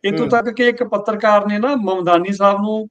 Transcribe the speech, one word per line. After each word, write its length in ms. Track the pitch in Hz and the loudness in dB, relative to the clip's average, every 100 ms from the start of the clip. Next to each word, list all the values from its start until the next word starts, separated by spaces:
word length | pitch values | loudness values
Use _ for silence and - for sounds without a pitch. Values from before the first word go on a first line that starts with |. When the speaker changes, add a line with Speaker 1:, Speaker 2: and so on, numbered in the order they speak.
Speaker 1:
ਇੱਥੋਂ 140 | 196 - | -2 -2
Speaker 2:
ਹੂੰ। 100 | 226 | 0
Speaker 1:
ਤੱਕ 200 | 233 233 | 0 0
ਕਿ 200 | 226 240 | 0 0
ਇੱਕ 160 | 240 | 0
ਪੱਤਰਕਾਰ 600 | 233 208 208 208 220 208 208 | -4 -4 -4 0 2 2 2
ਨੇ 120 | 208 | -2
ਨਾ 160 | 247 | 0
ਮਮਦਾਨੀ 580 | 285 196 190 175 170 185 | -2 -2 -2 2 2 2
ਸਾਹਿਬ 280 | 196 202 202 | 2 2 2
ਨੂੰ 280 | 214 220 220 | -2 -4 -6